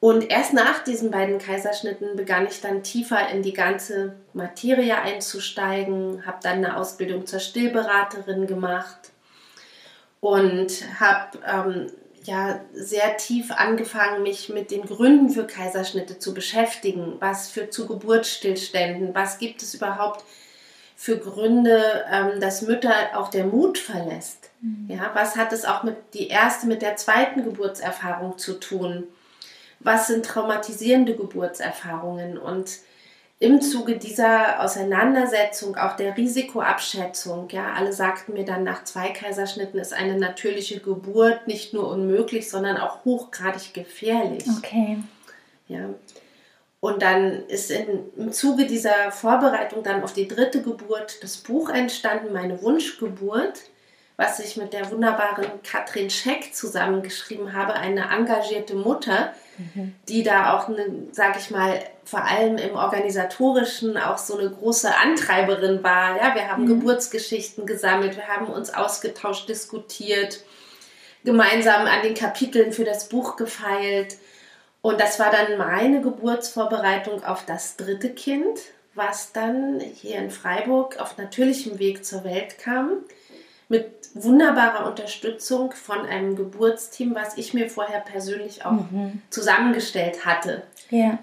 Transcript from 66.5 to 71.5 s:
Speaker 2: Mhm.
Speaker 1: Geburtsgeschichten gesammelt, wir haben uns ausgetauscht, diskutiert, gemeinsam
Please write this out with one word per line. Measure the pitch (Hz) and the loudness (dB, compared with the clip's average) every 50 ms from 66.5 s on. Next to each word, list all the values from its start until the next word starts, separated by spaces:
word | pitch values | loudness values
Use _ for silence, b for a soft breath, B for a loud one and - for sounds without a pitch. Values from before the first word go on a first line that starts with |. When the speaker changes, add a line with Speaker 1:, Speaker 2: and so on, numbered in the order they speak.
| 190 240 240 | 0 2 4
Speaker 2:
Mhm. | 240 | 4
Speaker 1:
Geburtsgeschichten | 226 233 - 233 247 240 240 - - 220 220 - 226 220 196 - - - 208 | 4 4 4 2 2 2 0 -4 -4 -6 -4 -4 -4 -6 -6 -6 -10 -10 -6
gesammelt, | 196 220 196 - 190 190 196 196 196 190 | -6 -6 -2 0 2 2 2 2 0 -2
wir | 202 - 208 | -6 -6 -6
haben | 202 214 226 | -4 -4 -4
uns | 202 - - 220 - - | -6 -6 -6 -8 -6 -4
ausgetauscht, | - 202 208 - - - 226 220 - - 208 202 196 - - | -2 -2 -2 -2 -4 -6 -6 -8 -6 -6 -6 -6 -6 -6 -8
diskutiert, | 226 220 - - - 220 214 - - - 208 202 208 202 202 196 - - B B B B B B B B B B B B B B B B B | -8 -8 -8 -10 -12 -12 -12 -12 -14 -12 -4 -2 0 0 0 -2 -4 -12 B B B B B B B B B B B B B B B B B
gemeinsam | 247 240 226 220 196 | 4 6 6 6 6